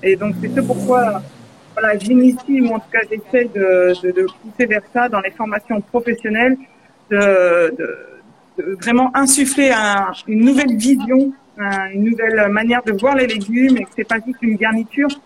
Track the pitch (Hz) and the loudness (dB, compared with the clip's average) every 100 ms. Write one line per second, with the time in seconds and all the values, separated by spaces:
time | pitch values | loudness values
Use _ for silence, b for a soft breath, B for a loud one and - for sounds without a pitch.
0 | 185 190 208 190 220 254 247 254 - 247 | 2 0 0 -4 -4 -2 -2 -4 0 0
1 | 233 202 - - - - - - 220 208 | 0 -2 -10 -20 -20 -20 -14 -4 -2 0
2 | 196 254 254 247 - 269 240 220 - 226 | 2 4 4 2 -2 0 0 -2 -4 -4
3 | 214 220 - 254 240 202 190 185 180 180 | -2 -6 -2 0 0 -2 2 4 4 2
4 | 180 180 185 - 220 208 240 208 - 247 | -2 0 -2 -4 -20 -4 -2 -2 -4 -2
5 | 247 214 190 - 214 208 - 214 202 240 | -2 -2 -6 -8 -6 -6 -4 -8 -4 -4
6 | 240 233 220 214 247 262 B B B _ | -4 -6 -4 0 0 0 B B B _
7 | _ 202 202 190 180 175 165 165 160 - | _ 0 4 4 4 2 0 -2 -10 -10
8 | - - _ _ _ - 160 190 220 240 | -16 -20 _ _ _ -10 -8 -6 0 2
9 | 262 254 269 277 269 - 277 233 208 202 | 2 0 0 2 0 2 2 2 0 -2
10 | 190 185 - 220 233 277 285 220 233 277 | -4 -8 -4 2 4 4 0 0 2 2
11 | 226 262 277 - _ - 202 196 190 196 | 2 2 2 -4 _ -8 -6 -4 -6 -2
12 | 214 226 226 220 208 208 233 240 233 202 | -2 0 0 0 0 0 0 -2 -2 -2
13 | 247 277 254 220 196 233 262 247 196 - | 0 0 0 -4 -4 0 2 2 0 -8
14 | 214 226 226 254 233 214 220 220 226 - | -4 -4 -6 -4 -2 0 0 -2 -4 -2
15 | 285 277 | -2 -4